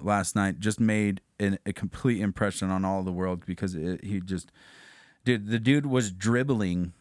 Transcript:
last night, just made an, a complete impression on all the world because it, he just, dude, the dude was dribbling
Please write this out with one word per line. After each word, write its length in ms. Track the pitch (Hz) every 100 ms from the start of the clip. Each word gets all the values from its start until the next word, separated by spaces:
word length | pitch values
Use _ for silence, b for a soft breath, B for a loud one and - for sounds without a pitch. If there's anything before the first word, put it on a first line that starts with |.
last 360 | 82 101 95 107
night, 240 | 98 90
just 180 | 101 104
made 420 | 110 107 104 95 _ _
an, 180 | 101 98 -
a 60 |
complete 480 | 98 98 - 131 113
impression 500 | 101 - 104 - 95
on 140 | 95
all 180 | 95 95
the 80 | 95
world 340 | 90 92 90
because 300 | 87 90 98
it, 300 | 90 82 90
he 160 | 95 101
just, 320 | 92 92 - B B B B B B B
dude, 240 | 123 120 101
the 100 | 117
dude 280 | 113 147 143
was 260 | 127 107
dribbling 800 | 92 104 120 135 120 98 90 90 -